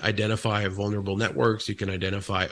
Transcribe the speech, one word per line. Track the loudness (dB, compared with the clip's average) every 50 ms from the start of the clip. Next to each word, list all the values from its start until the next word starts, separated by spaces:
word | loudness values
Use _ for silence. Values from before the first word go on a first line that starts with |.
identify | -4 -2 -2 0 0 2 0 0 0 0 2 2 0 0
vulnerable | 0 0 0 0 0 0 0 0 0
networks, | 0 0 0 2 4 4 4 4 2 -2 -6
you | -4
can | -4 -2 -2
identify | -2 -2 -2 -2 -2 -2 -2 -2 0 0 0 0